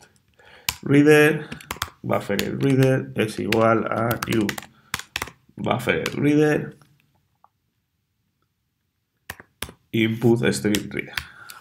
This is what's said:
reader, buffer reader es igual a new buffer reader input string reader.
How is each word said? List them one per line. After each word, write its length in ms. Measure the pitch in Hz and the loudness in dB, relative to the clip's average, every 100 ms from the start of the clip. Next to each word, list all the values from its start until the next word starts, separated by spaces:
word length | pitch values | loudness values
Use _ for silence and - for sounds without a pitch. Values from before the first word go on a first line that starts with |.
| - _ _ _ - - - - | -20 _ _ _ -20 -14 -10 -6
reader, 640 | - 143 147 151 151 156 - - - - - - | 2 4 6 6 6 2 -6 -14 -16 -12 -12 -10
buffer 580 | - 107 - 98 104 - | -4 -4 -2 -4 -4 -2
reader 520 | 135 131 131 131 131 | 0 2 2 2 -2
es 240 | - 110 104 | -4 -4 -4
igual 460 | 101 110 113 113 | -2 2 4 2
a 340 | - 110 113 113 120 | 0 -4 -4 -4 -2
new 180 | 117 101 - - _ _ - - - - - _ - | -2 -2 -4 -12 _ _ -12 -10 -12 -12 -16 _ -8
buffer 480 | 104 113 - 82 - - | -4 -2 -2 -2 -4 -2
reader 600 | 143 147 151 151 - - _ _ _ _ _ _ _ _ _ _ _ _ _ _ _ _ _ _ _ _ _ _ _ _ - - - _ - - _ | 2 2 2 0 -4 -12 _ _ _ _ _ _ _ _ _ _ _ _ _ _ _ _ _ _ _ _ _ _ _ _ -20 -20 -20 _ -16 -16 _
input 580 | 117 113 113 123 117 98 | 0 0 2 2 4 2
string 400 | - 104 107 - | 0 0 0 -2
reader. 220 | - - - - - - - | -10 -10 -10 -12 -14 -20 -18